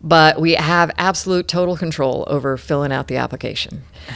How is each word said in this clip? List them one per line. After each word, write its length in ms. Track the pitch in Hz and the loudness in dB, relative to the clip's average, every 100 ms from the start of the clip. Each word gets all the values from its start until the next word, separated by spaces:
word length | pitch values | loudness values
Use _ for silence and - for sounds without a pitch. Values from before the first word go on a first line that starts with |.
But 360 | 156 165 156 - | 4 6 6 6
we 140 | 165 | 2
have 380 | - 156 175 170 - | 2 2 2 2 0
absolute 480 | 185 180 185 180 175 | -2 -2 -2 -2 0
total 280 | 175 180 170 | 0 0 -2
control 480 | 165 151 131 - - | -4 -2 -2 -2 -2
over 280 | 143 135 131 | -2 -2 -4
filling 360 | - 143 143 | -2 -2 0
out 160 | 135 135 | -2 -4
the 100 | 127 | -4
application. 680 | 123 143 127 - - 143 - - - | -4 -6 -8 -8 -10 -12 -16 -20 -16